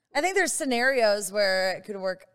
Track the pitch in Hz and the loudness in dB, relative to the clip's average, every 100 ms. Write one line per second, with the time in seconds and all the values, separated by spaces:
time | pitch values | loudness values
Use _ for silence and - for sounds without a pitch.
0 | _ 277 349 392 330 - 285 233 254 269 | _ -2 0 0 0 -2 -2 0 2 2
1 | 214 208 185 208 196 190 190 170 185 196 | 2 2 -2 0 2 2 0 -4 -8 -6
2 | 185 185 - | -6 -6 -12